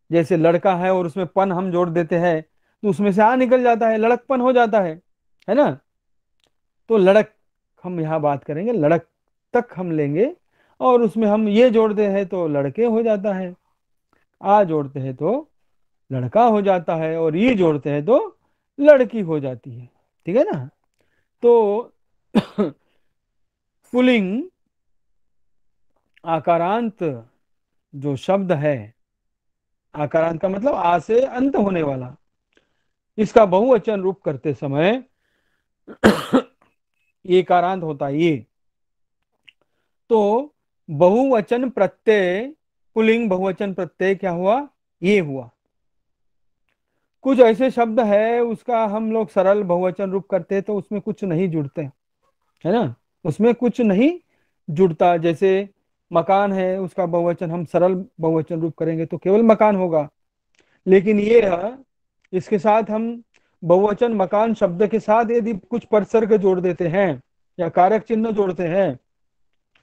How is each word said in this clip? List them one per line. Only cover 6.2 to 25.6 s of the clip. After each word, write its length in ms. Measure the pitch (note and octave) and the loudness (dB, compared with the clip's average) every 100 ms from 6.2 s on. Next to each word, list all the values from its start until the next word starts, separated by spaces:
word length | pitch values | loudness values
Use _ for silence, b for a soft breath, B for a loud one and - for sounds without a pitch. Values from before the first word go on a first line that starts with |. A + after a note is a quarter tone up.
| _ _ _ _ _ _ - | _ _ _ _ _ _ -2
तो 80 | A3 | 4
लड़क 360 | F#3 G#3 G#3 _ _ _ _ _ | 6 4 2 _ _ _ _ _
हम 160 | F3+ F3 | -12 -8
यहाँ 200 | D#3 D#3+ | -4 -2
बात 220 | D3 C#3+ | -2 -2
करेंगे, 280 | - D3 A3 | -6 -8 -4
लड़क 360 | A3 D3 E3+ - _ _ _ _ | 0 0 0 -2 _ _ _ _
तक 140 | - - E3+ | -4 -4 -10
हम 160 | F3+ | -6
लेंगे 440 | D#3 C#3+ D3+ C4 F4+ _ _ _ - | -4 -2 0 -2 -4 _ _ _ -2
और 220 | B3+ A#3+ | 2 2
उसमें 260 | A3+ A3+ G#3+ | 2 0 0
हम 200 | G#3+ G#3+ | 0 2
ये 220 | G#3 B3+ | 4 4
जोड़ते 380 | A3+ A3 G#3 G#3 | 4 2 0 0
हैं 180 | G3 F#3+ | 0 -4
तो 220 | F#3+ E3 | -4 -2
लड़के 380 | C#3+ C#3 G#3+ A#3 | -2 -2 -2 0
हो 160 | A3 | 0
जाता 300 | A#3 G#3 G#3 | 0 -2 -2
है, 220 | F#3+ F#3 F#3 _ _ _ _ _ _ _ _ | -6 -8 -14 _ _ _ _ _ _ _ _
आ 220 | G3 G#3 | 2 2
जोड़ते 360 | F#3 D#3 C3+ C#3 | 4 -2 -4 -8
हैं 160 | C3 B2+ | -10 -6
तो 340 | D#3 C4+ D#4+ _ _ _ _ _ - | -4 -4 -6 _ _ _ _ _ -10
लड़का 320 | C3 B2 G#3+ | -6 -2 2
हो 180 | A#3+ G#3 | 2 2
जाता 340 | G3 F3+ E3 E3 | 2 0 -2 -4
है 220 | D#3+ E3 | -4 -2
और 160 | D#3+ E3 | -2 0
ये 200 | B3 G#3+ | 0 2
जोड़ते 340 | E3+ D3 D3 | 0 0 -2
हैं 160 | D3 D#3 | -4 2
तो 320 | C#4+ G#4+ _ _ _ _ - | 0 0 _ _ _ _ 0
लड़की 420 | D4 C#4 A#3 A#3 | 6 6 4 -4
हो 180 | E3+ D#3 | -4 -4
जाती 320 | C3+ B2 C#3 | -6 -10 -16
है। 180 | A#2+ A#2+ _ _ _ - | -20 -20 _ _ _ -4
ठीक 100 | A3 | -2
है 80 | |
ना? 260 | G4 F3 C3 _ _ _ _ _ _ - | 0 -4 -8 _ _ _ _ _ _ 0
तो 500 | A#3+ A#3+ G#3 G#3 A#3+ _ _ _ _ G#3 | 4 4 2 -2 -8 _ _ _ _ -2
<clears throat> 240 | - - E3+ - _ _ _ _ _ _ _ _ _ _ - | -2 -4 -4 -6 _ _ _ _ _ _ _ _ _ _ -4
पुल्लिंग 500 | B3 B3+ A#3 F#3 A3+ F#4 _ _ _ _ _ _ _ _ _ _ _ | 0 2 2 0 -4 -8 _ _ _ _ _ _ _ _ _ _ _